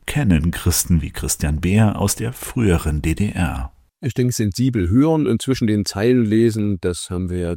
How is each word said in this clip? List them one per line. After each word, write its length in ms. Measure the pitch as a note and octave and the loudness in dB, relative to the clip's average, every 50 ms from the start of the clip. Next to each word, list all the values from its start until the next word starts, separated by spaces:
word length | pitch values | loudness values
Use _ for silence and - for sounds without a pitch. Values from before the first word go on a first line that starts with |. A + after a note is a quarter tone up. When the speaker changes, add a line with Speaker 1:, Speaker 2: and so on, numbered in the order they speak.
| _ | _
Speaker 1:
kennen 460 | - - - - G2+ - - - F2 | -6 -4 -2 2 2 2 2 2 0
Christen 500 | D#2+ - - F2 E2 - - - F2+ D#2+ | -2 -2 0 0 0 0 0 2 2 0
wie 100 | C#2+ - | 0 -2
Christian 480 | - - - - - - - D2+ D2+ D2 | -6 -6 -6 -6 -4 -2 -2 -2 -2 0
Beer 400 | D#2+ F2 G2 G#2+ A2 G#2 - - | 0 2 4 4 4 4 2 0
aus 160 | F#2+ G2 - | 0 -2 -2
der 160 | - A2 A2+ | -2 -6 -8
früheren 720 | B2 - - - - C3 A#2 G2+ E2+ E2 - - D2+ D2+ | -8 -10 -12 -8 -4 0 2 2 2 2 2 0 -2 0
D 140 | C#2+ D#2+ D#2 | 0 -2 0
D 160 | - G2+ G#2 | 0 -2 -2
R. 420 | - - - C2+ C2 C2 C2 - - _ _ _ _ _ | -2 -2 -2 -2 -2 -4 -8 -10 -12 _ _ _ _ _
Speaker 2:
Ich 140 | - C#3 - | -6 -4 -2
denke, 180 | - B2 B2 | 0 0 0
sensibel 560 | B2 - A2+ G2+ F#2 - B2 C3 A#2+ A2 F2+ E2+ | 0 0 -2 -2 0 0 0 0 0 0 0 2
hören 400 | G2 B2+ C#3+ D#3+ D#3+ D#3 D3 A2 | 4 4 4 4 2 2 2 0
und 140 | A2+ A2 | 0 0
zwischen 260 | - - C3 - B2 G#2 | 0 -2 -2 0 0 0
den 160 | G#2+ G#2 G2 | 0 0 -2
Zeilen 400 | - - G2 G#2 A#2+ B2+ B2+ A#2 | -2 -2 0 2 2 4 4 2
lesen, 540 | G#2+ G#2 A2 A#2 A#2 G#2+ A2 G#2 G#2 G2+ F2+ | 2 2 4 4 2 2 0 -2 -2 -2 -2
das 300 | - F2+ F2 - - - | -2 -4 -4 -6 -8 -8
haben 200 | F#2+ F2+ F#2 F2 | -6 -4 -4 -4
wir 80 | F2+ F2+ | -4 -4
ja 180 | F2 E2+ E2+ | -4 -4 -6